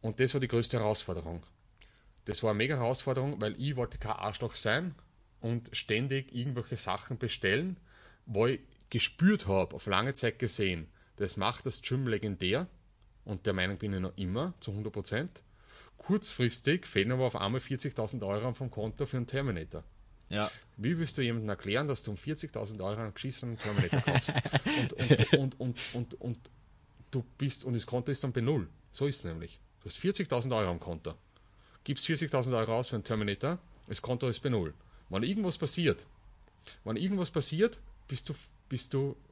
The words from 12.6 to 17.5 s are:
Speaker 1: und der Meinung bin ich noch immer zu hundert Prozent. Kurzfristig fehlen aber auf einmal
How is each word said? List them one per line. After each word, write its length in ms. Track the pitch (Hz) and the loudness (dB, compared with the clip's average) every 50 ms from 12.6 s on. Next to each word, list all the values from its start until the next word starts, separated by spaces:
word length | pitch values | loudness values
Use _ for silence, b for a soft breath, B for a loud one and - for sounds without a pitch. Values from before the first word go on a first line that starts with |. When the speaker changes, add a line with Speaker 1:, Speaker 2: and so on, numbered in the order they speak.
| 180 180 - - _ - _ _ - - _ - - | 0 -2 -10 -20 _ -20 _ _ -20 -20 _ -16 -8
Speaker 1:
und 200 | - 104 87 - | -6 -6 -2 0
der 80 | 104 95 | 0 2
Meinung 240 | 92 90 92 101 | 2 2 0 0
bin 160 | 87 - 104 98 | -2 -4 -2 -2
ich 60 | 95 | 0
noch 180 | 92 92 - | -2 -4 -4
immer 360 | - 98 90 95 117 151 185 175 - | -4 -4 -2 0 0 -2 -2 -4 -6
zu 120 | - - 98 | -8 -6 -6
hundert 200 | 104 107 107 - | -4 -4 -4 -4
Prozent. 480 | 107 95 - - 113 151 180 - - - B B B B B B B B B B | -4 -4 -2 -2 -2 -2 -2 -8 -14 -20 B B B B B B B B B B
Kurzfristig 920 | - - - 190 214 - - - - 127 120 - - - 139 156 180 - | -18 0 2 2 2 2 -2 0 2 2 2 2 2 2 2 2 2 0
fehlen 240 | - - 104 98 113 | 0 2 4 4 4
aber 140 | 127 127 131 | 4 2 2
auf 100 | 123 - | 2 2
einmal 260 | - - 101 | 0 0 0